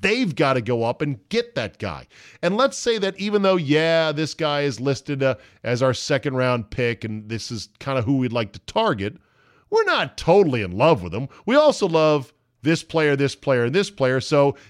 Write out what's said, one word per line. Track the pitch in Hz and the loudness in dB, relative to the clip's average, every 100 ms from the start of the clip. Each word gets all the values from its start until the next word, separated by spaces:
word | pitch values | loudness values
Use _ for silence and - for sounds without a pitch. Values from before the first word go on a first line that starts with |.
they've | 190 233 233 139 | -2 0 -2 0
gotta | 143 131 | 2 2
go | 117 120 | 0 -2
up | 113 - | -2 -2
and | 147 127 _ | -4 -6 _
get | 226 233 - | -4 -4 -6
that | 110 _ | -6 _
guy. | 104 73 64 - - - | -8 -8 -14 -20 -20 -4
And | 175 202 | -2 0
let's | 269 - | 0 0
say | 240 226 | -4 -2
that | 196 190 | -2 -4
even | 202 208 | -2 2
though, | 196 185 | 2 2
yeah, | 143 151 160 165 160 | 2 2 4 2 0
this | 151 156 | -2 -6
guy | - 156 147 | -4 -4 -2
is | 143 110 | -2 -2
listed, | 135 135 - 143 | -4 -4 -4 -2
uh, | 135 127 - _ | 0 -2 -10 _
as | 110 120 | -4 0
our | 131 | 0
second | 123 - 143 143 131 | 0 -2 -2 -2 -2
round | 127 123 104 | 0 0 -4
pick | - 120 117 | -4 -2 -2
and | 110 107 107 | -8 -10 -8
this | 110 - | -10 -8
is | 113 - _ | -10 -12 _
kinda | 139 135 | -4 -2
who | 113 139 | 0 0
we'd | 123 | 0
like | 117 107 | -2 -4
to | - | -8
target, | - - 220 110 98 - _ _ _ _ _ | -6 -2 0 0 -4 -8 _ _ _ _ _
we're | 427 | 0
not | 415 294 156 - | 2 0 -2 -4
totally | - 190 175 123 | 4 4 4 0
in | 92 | -4
love | 92 - 135 | 2 4 4
with | 87 | 0
him. | 92 135 - | -8 -8 -10
We | - 269 | 0 4
also | 302 - 196 | 4 2 0
love | 165 156 147 127 _ _ _ | 2 4 2 -2 _ _ _
this | 139 165 | -2 -2
player, | - 165 151 139 | -2 0 2 2
this | 139 | 0
player, | - - 127 | -2 0 2
and | 120 | 2
this | 165 202 | 0 -2
player. | - 127 131 | 0 0 0
So | - 147 139 135 | 2 2 2 0